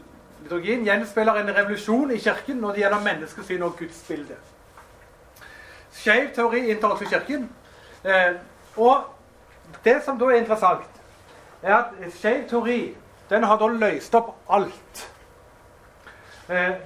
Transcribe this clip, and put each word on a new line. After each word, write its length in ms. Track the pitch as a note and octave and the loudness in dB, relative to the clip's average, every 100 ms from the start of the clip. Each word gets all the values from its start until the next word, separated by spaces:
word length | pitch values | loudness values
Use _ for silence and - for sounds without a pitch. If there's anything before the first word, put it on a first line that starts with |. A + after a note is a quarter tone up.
| - - - - | -18 -20 -20 -20
liturgien, 420 | D3+ F3 F#3 B3 G#3 | -8 -6 -4 -2 0
gjenspeiler 520 | G#3+ G#3+ A3 A3 G#3+ | 0 0 0 2 2
en 160 | G3+ G3 | 0 0
revolusjon 560 | G3+ G3+ - A#3+ C#4+ | -2 -4 0 0 0
i 60 | A3 | 0
kirken 400 | G#3 - - B3 | -2 -2 -6 -6
når 120 | G#3 | -4
det 100 | G3+ | 0
gjelder 220 | G3+ G#3 G3+ | 0 0 -2
menneskesyn 580 | D#3 D#3 - F#3+ F3+ | -4 -8 -14 -8 -4
og 140 | E3+ - | -4 -6
gudsbilde. 640 | D#3+ - - D3+ C#3 - - - - - - - - - - - - - - - - | -12 -14 -10 -10 -10 -18 -20 -20 -20 -20 -20 -20 -20 -20 -20 -20 -20 -20 -20 -20 -20
Skeiv 380 | - A3 A3+ C#4+ A#3+ | -4 2 2 2 -2
teori 280 | A#3 A#3+ A#3 | 0 0 0
inntar 240 | G#3+ G#3+ - | 0 0 -2
også 100 | G3+ | -2
kirken. 360 | F3 - D4 A#3 - - - - - | -4 -2 -6 -8 -14 -20 -20 -20 -8
Eh, 300 | F#3+ F#3+ F3+ F3 - - - G#3+ | 0 2 2 0 -10 -20 -12 2
og 280 | A#3+ C4+ - - - _ - - - - A3 | 4 4 0 -14 -20 _ -20 -20 -20 0 2
det 140 | C#4+ C#4 | 2 0
som 120 | B3 | 0
da 120 | C4 | 4
er 100 | A#3 | 4
interessant, 600 | A3 G#3+ F#3 E3 - - - - - - - - | 2 2 2 2 -4 -20 -20 -20 -20 -20 -20 -8
er 140 | F3+ A3 | 2 2
at 380 | A#3 F#3+ F3 - | 2 -8 -14 -4
skeiv 300 | G#3+ C#4 - | -2 -2 -2
teori, 320 | A#3 A3+ A#3+ - - - - - | -2 0 -2 -4 -10 -20 -20 -2
den 160 | G#3 G#3 | 0 4
har 140 | G#3 | 4
da 80 | A3 | 2
løst 460 | A#3 G#3 C#3+ - A3+ | 2 0 0 2 2
opp 160 | A#3 - - | 2 -6 0
alt. 600 | G3 - - - - - - - - - - - - - - - - - - - | 0 0 -6 -20 -20 -20 -20 -20 -20 -20 -20 -20 -20 -20 -20 -20 -20 -20 -20 -4
Eh, 240 | F3+ F3+ F#3 | -2 0 -2